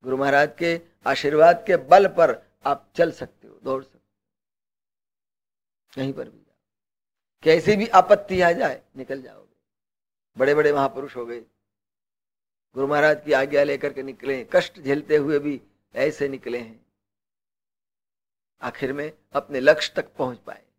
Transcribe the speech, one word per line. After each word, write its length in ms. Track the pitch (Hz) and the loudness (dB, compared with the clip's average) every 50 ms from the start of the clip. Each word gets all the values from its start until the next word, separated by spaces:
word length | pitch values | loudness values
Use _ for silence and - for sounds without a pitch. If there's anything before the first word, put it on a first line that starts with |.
| _ | _
गुरु 140 | 131 131 131 | -6 -4 -2
महाराज 360 | 139 139 135 143 147 151 147 - | -2 0 2 2 2 0 -2 -6
के 220 | 165 170 170 170 - _ _ _ _ - | -4 -4 -4 -6 -8 _ _ _ _ -4
आशीर्वाद 560 | 135 135 - 143 147 151 156 170 175 170 - - | -4 -2 -2 -2 2 6 6 6 6 4 2 -2
के 100 | 180 170 | -2 -2
बल 300 | 170 - 170 196 202 190 | 4 6 6 6 6 4
पर 440 | - - 165 143 117 - _ _ _ _ _ | 2 2 2 2 2 -2 _ _ _ _ _
आप 260 | 139 143 - _ _ _ | -4 -4 -4 _ _ _
चल 160 | - 170 165 | -2 -2 -2
सकते 360 | 143 - - - _ _ _ 113 | -2 -10 -16 -18 _ _ _ -20
हो, 120 | - - _ | -20 -16 _
दौड़ 200 | 131 131 135 135 | -8 -8 -8 -8
सकते 140 | _ _ _ | _ _ _
हो, 60 | _ _ _ _ _ _ _ _ _ _ _ _ _ _ _ _ _ _ _ _ _ _ _ _ _ _ _ _ _ _ _ _ _ _ _ _ _ _ _ | _ _ _ _ _ _ _ _ _ _ _ _ _ _ _ _ _ _ _ _ _ _ _ _ _ _ _ _ _ _ _ _ _ _ _ _ _ _ _
कहीं 180 | 135 135 135 135 | -8 -8 -8 -8
पर 160 | 135 131 - | -10 -12 -14
भी 80 | _ _ | _ _
जाओ। 180 | _ _ _ _ _ _ _ _ _ _ _ _ _ _ _ _ _ _ _ _ - | _ _ _ _ _ _ _ _ _ _ _ _ _ _ _ _ _ _ _ _ 2
कैसी 320 | 156 160 170 160 - 208 | 2 2 2 4 2 0
भी 120 | 196 196 - | 0 0 4
आपत्ति 540 | - 190 180 - 208 202 202 - 190 185 | 4 4 6 6 4 2 2 -4 -2 0
आ 100 | 180 170 | 2 2
जाए, 320 | 170 180 - 151 127 - _ _ _ | 2 0 -2 -4 -4 -8 _ _ _
निकल 260 | 131 131 - 135 139 | -20 -12 -12 -12 -12
जाओगे। 340 | 127 - 104 101 101 _ _ _ _ _ _ _ _ _ _ _ _ _ _ _ _ _ _ - | -12 -20 -20 -20 -20 _ _ _ _ _ _ _ _ _ _ _ _ _ _ _ _ _ _ -2
बड़े 180 | 127 135 143 | 0 0 2
बड़े 180 | 151 151 147 147 | 2 2 2 2
महापुरुष 420 | 143 135 135 - 131 135 139 - | 2 0 -2 -2 -6 -14 -12 -12
हो 100 | 127 120 | -14 -12
गए, 160 | 117 117 120 113 _ _ _ _ _ _ _ _ _ _ _ _ _ _ _ _ _ _ _ _ _ _ _ _ _ _ | -12 -12 -16 -16 _ _ _ _ _ _ _ _ _ _ _ _ _ _ _ _ _ _ _ _ _ _ _ _ _ _
गुरु 120 | 123 139 139 | -6 -4 -2
महाराज 340 | 147 147 147 151 151 151 - | 0 2 2 2 2 0 0
की 60 | 151 | 0
आज्ञा 320 | 147 131 135 135 143 143 143 | 0 0 0 0 2 0 0
लेकर 300 | 143 143 135 147 147 139 | 0 -2 -4 -6 -8 -8
के 100 | 135 131 | -8 -12
निकले, 440 | 135 131 _ - 135 139 131 117 - - | -14 -14 _ -8 -8 -6 -6 -8 0 0
कष्ट 260 | 139 127 - _ - | 0 0 0 _ -14
झेलते 360 | 160 131 139 151 143 - 151 | -4 -4 -4 -4 -2 0 0
हुए 240 | 151 143 139 156 143 | 0 0 0 -2 -2
भी 220 | 143 147 143 123 _ _ _ _ _ _ _ | -2 -4 -8 -8 _ _ _ _ _ _ _
ऐसे 320 | 113 131 151 147 - 143 139 | -4 -4 -4 -2 -4 -6 -6
निकले 320 | 135 127 - 117 120 120 | -8 -10 -10 -10 -10 -10
हैं, 260 | 120 113 113 _ _ _ _ _ _ _ _ _ _ _ _ _ _ _ _ _ _ _ _ _ _ _ _ _ _ _ _ _ _ _ _ _ _ _ _ _ | -10 -12 -20 _ _ _ _ _ _ _ _ _ _ _ _ _ _ _ _ _ _ _ _ _ _ _ _ _ _ _ _ _ _ _ _ _ _ _ _ _
आखिर 320 | - - - - 143 127 139 | -14 -14 -10 -8 -8 -8 -6
में 180 | 143 143 156 156 _ _ _ _ | -8 -10 -12 -14 _ _ _ _
अपने 260 | 143 - - 143 131 | -8 -8 -6 -8 0
लक्ष्य 340 | 127 143 156 156 - - _ | 2 2 2 2 0 -8 _
तक 200 | - - - _ | -10 -10 -10 _
पहुंच 220 | _ - 127 123 113 | _ -8 -6 -6 -12
पाए। 280 | _ - - - _ _ _ | _ -20 -20 -20 _ _ _